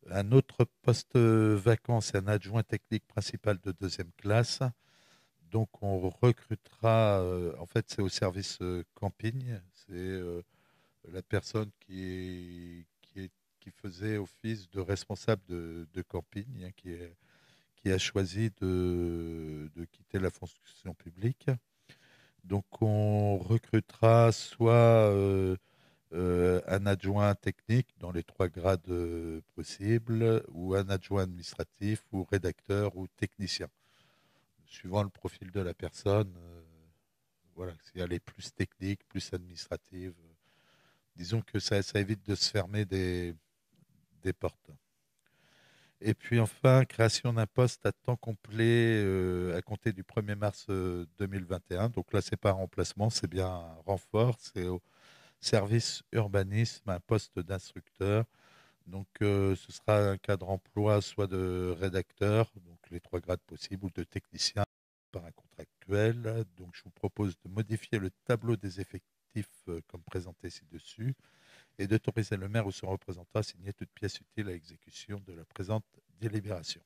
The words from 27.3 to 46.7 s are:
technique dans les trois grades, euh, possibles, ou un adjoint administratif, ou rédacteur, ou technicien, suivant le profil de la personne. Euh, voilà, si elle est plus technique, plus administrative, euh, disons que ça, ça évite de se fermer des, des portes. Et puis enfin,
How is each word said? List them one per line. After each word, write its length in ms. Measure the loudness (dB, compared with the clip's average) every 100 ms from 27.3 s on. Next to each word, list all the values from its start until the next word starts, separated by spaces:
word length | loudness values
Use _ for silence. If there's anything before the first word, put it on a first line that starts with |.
| 2
technique 520 | -2 -6 0 0 0 _
dans 120 | -6
les 120 | -6
trois 260 | -6 -2 -2
grades, 400 | 0 2 2 0
euh, 500 | -4 -2 -4 -6 -10 -12 -14
possibles, 880 | -12 -6 2 2 2 0 2 2 -2
ou 260 | -10 -2 0
un 140 | 0
adjoint 340 | -4 -2 -2
administratif, 800 | -2 -6 -14 -10 -12 _ -4 -4 _
ou 140 | -6 -2
rédacteur, 720 | -2 -2 -6 -4 -2 -2 -4
ou 100 | -14
technicien, 600 | _ -8 _ -8 -6 -8 _ _ _ _ _ _ _ _ _ _
suivant 380 | -16 -4 0
le 60 | 0
profil 420 | -4 -12 -12 -8
de 100 | -6
la 120 | -6
personne. 600 | -6 -10 -4 2 4 2 -6
Euh, 260 | -20 -20 -20 _ _ _ _ _ _ _ _ -10
voilà, 180 | -10 -10
si 160 | -16 -8
elle 120 | -4
est 80 | -4
plus 340 | -8 -18 -18
technique, 540 | _ -6 _ -6 -6 _
plus 260 | -10 -8
administrative, 800 | -10 -10 -18 -10 -12 _ -14 -12 -14
euh, 160 | _ _ _ _ _ _ _ _ _ -16
disons 240 | -4 -4
que 160 | -2 -4
ça, 220 | 0 -2
ça 180 | 0 -2
évite 240 | -2 -4 -4
de 80 | -2
se 140 | 0
fermer 340 | -2 -2 -2 -2
des, 480 | -2 -2 -2 -4 -10 _ _ _ _ _ _ _ _
des 120 | -6
portes. 360 | -4 -6 -8 _ -20 _ _ _ _ _ _ _ _ _ _ _ _
Et 140 | 0
puis 260 | 0 2 2
enfin, 460 | 2 4 6